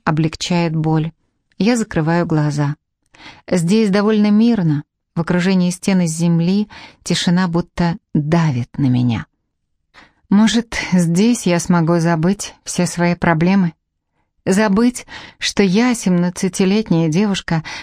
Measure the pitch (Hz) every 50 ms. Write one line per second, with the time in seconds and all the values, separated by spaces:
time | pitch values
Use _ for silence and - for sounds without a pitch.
0 | - - 156 151 156 160 - - - - 180 175 170 165 160 160 156 160 160 160
1 | 151 160 - _ _ _ _ _ _ _ _ - 190 220 254 233 220 - - 165
2 | 156 160 165 175 175 170 160 156 151 151 143 147 147 143 147 _ _ _ _ _
3 | _ _ _ - - - - - - - 185 185 165 165 208 226 226 202 185 208
4 | 202 214 220 214 208 208 208 214 226 240 233 214 175 160 147 147 - _ _ _
5 | _ _ - 165 165 - 175 180 170 190 190 185 180 180 175 - - - 196 185
6 | 175 165 160 160 170 175 170 165 165 175 190 202 214 - - - - - - _
7 | - - 170 - - 185 175 180 185 175 165 170 170 - - - 175 170 170 -
8 | _ _ - 160 143 147 165 170 165 156 127 120 123 - - - 143 131 127 123
9 | 123 123 113 110 151 _ _ _ _ _ _ _ _ _ _ _ _ _ _ -
10 | - _ _ _ _ - 196 202 220 214 202 233 226 - - - - - 180 180
11 | 175 165 170 175 208 233 247 - - 185 175 170 170 - 180 175 160 156 175 170
12 | 160 170 170 160 156 180 202 202 - - - _ - - - - 180 170 - 170
13 | 175 175 175 - - 170 170 156 170 180 190 202 185 170 - _ _ _ _ _
14 | _ _ _ _ _ _ _ _ - - 190 196 220 214 190 214 240 247 247 -
15 | - - - - - - - - - - - - 202 190 175 214 240 254 240 226
16 | - 190 180 175 175 180 180 - - 190 185 - 196 190 196 220 220 - 175 165
17 | 165 160 151 180 214 208 190 - - - 170 160 156 - - -